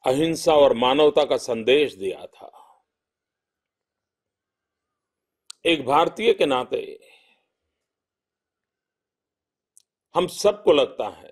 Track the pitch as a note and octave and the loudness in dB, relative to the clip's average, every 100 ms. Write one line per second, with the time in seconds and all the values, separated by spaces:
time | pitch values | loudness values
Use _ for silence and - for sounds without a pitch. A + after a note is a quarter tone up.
0 | C3+ C3+ E3 D#3+ E3+ D3+ C#3 A#2 B2 C#3 | -2 0 -2 -2 2 4 4 4 0 4
1 | D3+ D3 C#3 C3 - A#2 A2 C#3+ C3+ G2 | 4 2 0 -4 -4 -4 0 2 0 -4
2 | F#2+ D#2 F2+ _ - - - _ _ _ | -10 -10 -16 _ -20 -20 -20 _ _ _
3 | _ _ _ _ _ _ _ _ _ _ | _ _ _ _ _ _ _ _ _ _
4 | _ _ _ _ _ _ _ _ _ _ | _ _ _ _ _ _ _ _ _ _
5 | _ _ _ _ _ - E3+ D#3+ B2 C#3+ | _ _ _ _ _ -6 -4 -2 0 0
6 | - - A3 - D3+ C3 B2 C3 - - | 0 0 -2 0 0 -2 -4 -8 -10 -18
7 | _ _ _ _ _ _ _ _ _ _ | _ _ _ _ _ _ _ _ _ _
8 | _ _ _ _ _ _ _ _ _ _ | _ _ _ _ _ _ _ _ _ _
9 | _ _ _ _ _ _ _ _ _ _ | _ _ _ _ _ _ _ _ _ _
10 | _ E3 F3 - G3+ G3+ - D3 B2 - | _ -4 -4 -2 -2 0 2 2 0 -6
11 | G#2+ - - | -12 -12 -20